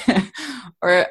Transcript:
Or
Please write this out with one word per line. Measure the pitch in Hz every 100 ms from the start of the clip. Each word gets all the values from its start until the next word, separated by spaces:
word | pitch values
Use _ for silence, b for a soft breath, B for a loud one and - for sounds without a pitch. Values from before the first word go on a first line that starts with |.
| - 190 196 B 302 254 175 -
Or | 175 180 -